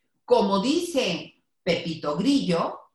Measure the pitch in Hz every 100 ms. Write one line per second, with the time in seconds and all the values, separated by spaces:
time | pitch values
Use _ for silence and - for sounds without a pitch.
0 | _ _ - 240 202 196 233 339 349 269
1 | 214 156 - _ _ _ - 165 170 151
2 | 147 151 226 277 180 170 277 - -